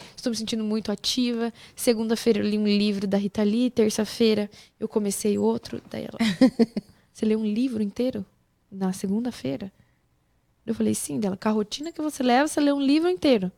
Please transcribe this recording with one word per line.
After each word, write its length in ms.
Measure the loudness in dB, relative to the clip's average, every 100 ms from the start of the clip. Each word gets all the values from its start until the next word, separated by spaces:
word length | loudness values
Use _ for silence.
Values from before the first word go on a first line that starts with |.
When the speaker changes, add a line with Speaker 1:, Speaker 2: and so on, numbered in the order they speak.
| -20 -6
Speaker 1:
estou 140 | -4
me 60 | -4
sentindo 260 | -4 -4
muito 280 | -2 -2 -2
ativa. 600 | -4 -2 0 0 0 -4 -6 -20
Segunda-feira 640 | -2 0 2 0 0 2 2
eu 40 | 2
li 80 | 0
um 60 | 2
livro 400 | 4 2 0 0
da 100 | 0
Rita 240 | 0 0
Lee, 280 | 0 2 0
terça-feira 800 | 2 2 2 -4 0 2 2 -2 -10 -20 _
eu 80 | -4
comecei 480 | -2 -2 -2 0 2
outro." 420 | 0 0 -6 -12 -10
Daí 140 | -10
ela, 140 | -10 -2
Speaker 2:
<laughs> 680 | -2 4 4 6 0 0 -12 _ _
Speaker 1:
"Você 120 | -4 0
lê 80 | 0
um 80 |
livro 380 | 0 -2 -2 -2
inteiro 420 | -4 -2 -4 -4 -10 _ _ _ _
na 220 | -4 -4
segunda-feira?" 800 | -2 -2 -2 -2 -6 -6 -6 -8 -14 _ _ _ _ _ _ _ _
Eu 100 | -8
falei, 200 | -2 0
"Sim." 240 | -2 -4 -2
Dela, 180 | -2 -2
"Com 120 | -2
a 40 |
rotina 380 | -2 -2 -6 -10
que 80 | -6
você 220 | -6 -2
leva, 240 | 2 2 2
você 140 | 2
lê 120 | 2
um 80 | 2
livro 280 | 2 2 2
inteiro." 400 | 2 4 4 2